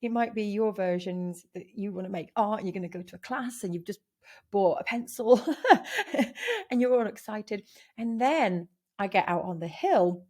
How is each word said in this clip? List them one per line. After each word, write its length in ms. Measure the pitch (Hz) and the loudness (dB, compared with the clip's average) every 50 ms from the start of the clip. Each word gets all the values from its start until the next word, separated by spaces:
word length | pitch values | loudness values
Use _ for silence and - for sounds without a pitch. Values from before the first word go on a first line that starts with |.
It 100 | - 233 | -4 -2
might 240 | 233 233 233 226 233 | 0 0 0 0 -2
be 100 | 214 214 | -4 -4
your 280 | 208 196 208 220 220 | -2 0 0 0 0
versions 720 | 202 208 190 180 175 180 180 185 180 180 180 180 175 175 - _ _ | 0 0 0 0 0 0 -2 -4 -4 -4 -4 -6 -8 -10 -14 _ _
that 120 | 180 185 - _ | -16 -16 -14 _
you 180 | - 196 208 | -8 -8 -6
wanna 160 | 196 185 185 185 | -6 -8 -8 -6
make 220 | 196 180 156 165 _ | -6 -8 -8 -6 _
art, 240 | - 202 208 214 214 | 0 0 0 0 -4
and 80 | 208 190 | -4 -6
you're 40 | |
gonna 160 | 165 190 180 175 | -6 -6 -8 -8
go 140 | - 180 | -10 -12
to 140 | 180 - - | -14 -14 -18
a 40 | 175 | -20
class, 440 | - - 247 - 247 247 240 - - | -12 -10 -8 -8 -8 -8 -10 -8 -8
and 100 | 190 175 | -8 -8
you've 100 | 170 170 | -8 -8
just 160 | - 202 - _ _ _ _ _ - - - _ _ | -10 -12 -12 _ _ _ _ _ -20 -20 -20 _ _
bought 300 | - 202 196 175 151 - | 0 2 2 2 2 0
a 40 | - | -4
pencil, 560 | - 233 240 233 - - - 247 220 247 247 - | -6 -6 -6 -6 -8 -10 -6 6 6 6 6 8
<laughs> 1200 | - 294 - - 523 440 - - - - - 403 - - - 262 226 - - - - 480 440 381 _ | 0 -4 -2 6 6 6 6 6 -4 -4 -4 -4 -2 0 0 0 0 0 -8 -4 -2 -2 -4 -2 _
and 100 | 262 247 | 0 2
you're 180 | 247 247 254 247 | 4 4 4 4
all 80 | 226 | 2
excited. 580 | 208 196 - - - 214 214 208 - 214 202 208 _ - - - _ _ - | 2 -4 -8 -12 -10 -10 -10 -8 -6 -8 -8 -8 _ -20 -20 -20 _ _ -8
And 220 | 226 233 233 226 | -6 -4 -2 2
then 480 | 240 262 302 330 269 202 185 175 170 - _ _ _ _ _ _ | 2 2 4 4 2 2 0 -2 -4 -6 _ _ _ _ _ _
I 80 | 202 | -6
get 220 | 190 - 196 165 - | 0 2 0 2 2
out 160 | 175 175 - | 0 -2 -2
on 160 | 185 180 165 | -4 -6 -6
the 80 | 165 165 | -8 -10
hill 560 | 156 - - 381 370 240 180 180 180 180 - _ | -10 -2 2 4 6 6 6 4 2 -2 -8 _